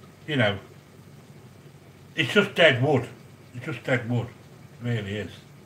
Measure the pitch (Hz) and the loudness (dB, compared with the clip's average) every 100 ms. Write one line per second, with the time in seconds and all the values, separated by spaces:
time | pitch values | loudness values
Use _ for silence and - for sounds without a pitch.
0 | - - - 147 104 98 - - - - | -20 -18 -4 0 0 0 -10 -20 -20 -20
1 | - - - - - - - - - - | -20 -20 -20 -20 -20 -20 -20 -20 -20 -20
2 | - - 147 208 196 - 165 120 139 139 | -14 -4 2 2 2 6 6 6 2 2
3 | - - - - - 123 160 131 - 123 | 0 -14 -20 -20 -18 -12 -10 -10 -4 -4
4 | 113 120 101 - - - - - 120 113 | 0 -2 -4 -14 -20 -20 -20 -12 -6 -4
5 | 98 104 98 - - - | -4 -8 -8 -14 -20 -20